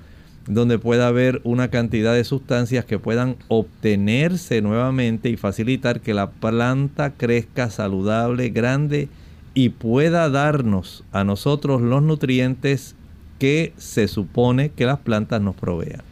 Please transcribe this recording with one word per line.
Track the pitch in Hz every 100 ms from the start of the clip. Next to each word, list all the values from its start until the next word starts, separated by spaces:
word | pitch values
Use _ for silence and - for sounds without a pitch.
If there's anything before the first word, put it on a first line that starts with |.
| - - - - -
donde | 104 120 113
pueda | 117 117 123
haber | 123 127 127
una | 120 120 123
cantidad | 123 117 117 110
de | 120
sustancias | 113 135 - 123 117 127 -
que | 104
puedan | 107 117 127 120 -
obtenerse | 110 101 - 110 101 101 123 165 180 - 113
nuevamente | 104 113 127 131 117 113 127
y | 107
facilitar | 101 95 113 131 120 120
que | -
la | 104 98
planta | - 113 117 120 131 139 - 143
crezca | - 120 117 113 - 120
saludable, | 110 101 98 101 113 120 123 120
grande | 113 120 135 147 147 143 - - - -
y | 135 123
pueda | - 113 123 165 170 160
darnos | 135 147 147 113 98 - - -
a | 98
nosotros | 98 101 147 143 143 131
los | 120 135
nutrientes | 156 147 135 127 127 127 139 135 - - - - - -
que | 135 151 160 -
se | - - 101
supone | 107 87 - 123 127 147
que | - 123
las | 139
plantas | - 107 107 113
nos | 101 92
provean. | - 85 85 - -